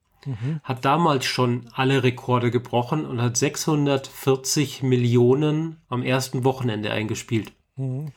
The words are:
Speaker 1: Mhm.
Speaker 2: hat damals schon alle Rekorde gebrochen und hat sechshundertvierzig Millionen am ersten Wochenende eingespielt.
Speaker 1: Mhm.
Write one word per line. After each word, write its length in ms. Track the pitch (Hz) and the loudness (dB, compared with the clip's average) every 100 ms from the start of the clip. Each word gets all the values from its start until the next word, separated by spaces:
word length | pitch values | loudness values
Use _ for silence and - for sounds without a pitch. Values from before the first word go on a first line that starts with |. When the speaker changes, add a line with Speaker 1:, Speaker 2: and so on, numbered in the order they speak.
| _ _ 139 | _ _ -10
Speaker 1:
Mhm. 340 | 110 123 156 | -8 -6 -6
Speaker 2:
hat 220 | - 120 | -6 -4
damals 400 | 139 151 170 135 | 0 2 2 2
schon 440 | - - 123 120 - | 0 0 0 0 -6
alle 300 | - 131 135 | -2 2 4
Rekorde 460 | 123 123 - 123 120 | 2 0 0 2 2
gebrochen 540 | 120 120 120 120 156 151 | 0 0 -2 0 -4 -2
und 140 | 127 | -2
hat 140 | 120 120 | -2 0
sechshundertvierzig 1400 | 143 143 - 151 143 135 - - - 131 131 151 139 - | -2 -2 0 0 2 0 -2 -4 0 0 2 0 -2 -2
Millionen 1000 | 131 127 120 120 120 127 151 156 165 160 _ | 0 2 4 6 6 4 2 0 -2 -8 _
am 140 | 123 | -4
ersten 420 | 127 131 127 135 | 0 -2 -2 0
Wochenende 460 | 127 131 123 104 107 | 0 0 -2 -2 -4
eingespielt. 600 | 110 107 110 - 113 - - _ - | -4 -4 -6 -2 -4 -4 -14 _ -10
Speaker 1:
Mhm. 360 | 131 131 151 | -8 -8 -10